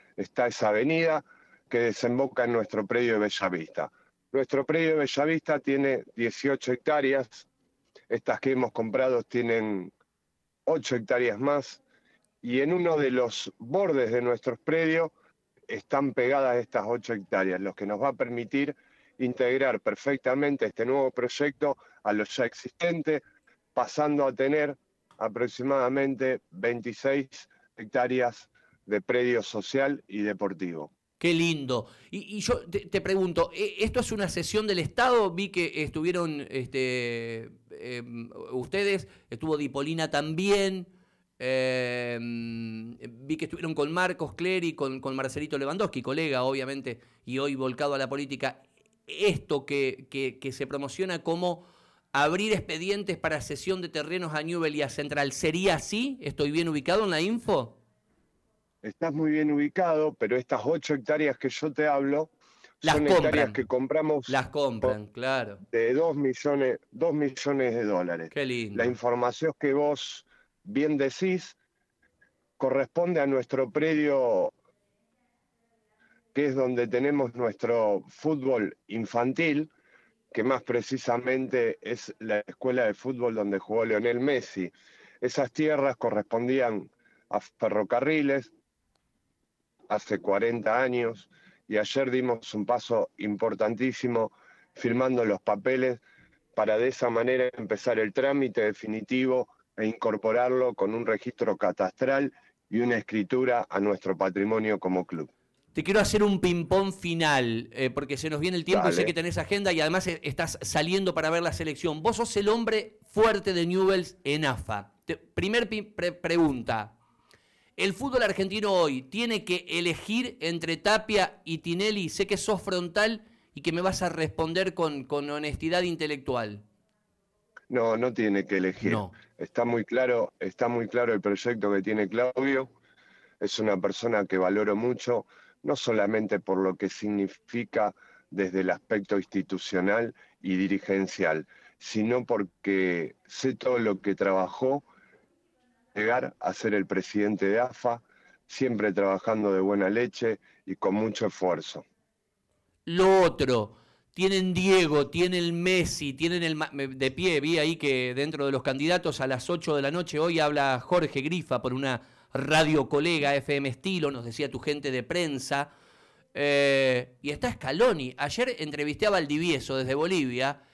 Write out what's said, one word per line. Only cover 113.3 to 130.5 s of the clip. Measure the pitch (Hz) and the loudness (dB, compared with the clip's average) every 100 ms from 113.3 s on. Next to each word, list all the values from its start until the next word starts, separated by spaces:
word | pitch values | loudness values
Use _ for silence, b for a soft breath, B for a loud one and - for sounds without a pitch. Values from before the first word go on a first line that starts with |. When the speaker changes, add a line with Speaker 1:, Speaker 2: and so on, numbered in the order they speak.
| 208 196 | 4 0
Speaker 2:
de | 180 170 | 0 2
Newell's | 185 190 190 185 - | 4 4 4 0 -8
en | 139 147 151 | -2 0 0
afa. | 110 - 104 98 _ | -2 -4 -6 -8 _
Te, | - 165 | -8 -8
primer | - - 185 233 214 | -6 -4 0 0 0
pi-, | 220 | -4
pre-, | 202 - 175 | -8 -4 -4
pregunta. | 175 165 170 160 127 113 113 107 - b b b b b b b | -4 0 4 4 2 -2 -2 -4 -12 b b b b b b b
¿El | - 190 | -4 -2
fútbol | 190 269 254 | -2 -2 2
argentino | 214 190 190 208 202 | 2 0 -2 0 2
hoy | 185 160 131 | 4 4 0
tiene | 127 208 233 220 139 | -6 -4 -2 -2 -2
que | 180 - | -4 -2
elegir | 160 175 156 - 226 247 - | -2 0 -2 -2 -2 -2 -4
entre | 160 170 160 165 | -4 -2 -2 -2
Tapia | 202 214 214 208 175 - | 2 2 2 2 2 -2
y | - 160 | -8 -6
Tinelli? | 170 170 214 208 175 | -4 -2 0 -2 -4
Sé | - 190 | -2 -2
que | 196 | -2
sos | - 196 | 0 -2
frontal | - 180 175 208 220 220 b b b | 0 -4 -2 0 0 -2 b b b
y | - | -6
que | 147 | -4
me | 165 | 0
vas | 185 190 | 0 0
a | 180 | -2
responder | 156 151 - 160 170 190 | -2 -4 -2 -2 0 -2
con, | 180 165 143 | 0 -2 -2
con | 127 147 143 | -4 -4 -4
honestidad | 147 151 135 160 175 | -4 -4 -4 0 0
intelectual. | 180 165 156 143 131 123 110 104 - _ _ _ _ _ _ _ _ - _ | 0 -2 -4 -4 -2 -4 -4 -8 -16 _ _ _ _ _ _ _ _ -20 _
Speaker 1:
No, | 123 113 113 | 0 2 2
no | 127 | 0
tiene | 113 110 101 | 2 2 2
que | 95 98 | 2 0
elegir. | 92 92 107 | 0 0 -2
Speaker 2:
No. | 110 95 B B - | 0 -4 B B -14
Speaker 1:
Está | - - | -8 -2
muy | 117 117 107 | 0 0 0
claro, | 120 127 120 107 - | 0 2 2 0 -4
está | 92 | -8